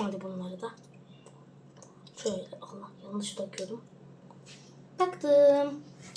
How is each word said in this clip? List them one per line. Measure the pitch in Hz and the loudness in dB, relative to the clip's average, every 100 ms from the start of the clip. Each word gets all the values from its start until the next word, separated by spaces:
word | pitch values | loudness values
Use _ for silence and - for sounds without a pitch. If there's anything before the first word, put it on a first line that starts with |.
hadi | 208 190 | 4 -4
bunları | 190 185 185 185 | -8 -8 -10 -10
da. | 226 - - - - - - - - - - - - - - - | -12 -14 -20 -20 -20 -20 -20 -20 -20 -20 -20 -20 -20 -20 -20 -8
Şöyle, | 220 190 - - | -6 -6 -8 -14
Allah, | - 196 202 - | -16 -16 -18 -18
yanlış | 196 208 202 | -12 -8 -8
takıyordum. | - 196 - 190 233 - - - - - - - - - - - - | -8 -10 -8 -10 -10 -14 -20 -20 -20 -20 -20 -20 -20 -20 -20 -10 -2
Taktım. | 370 370 294 285 285 285 285 285 - - - | -2 0 6 8 10 8 4 -4 -12 -20 -18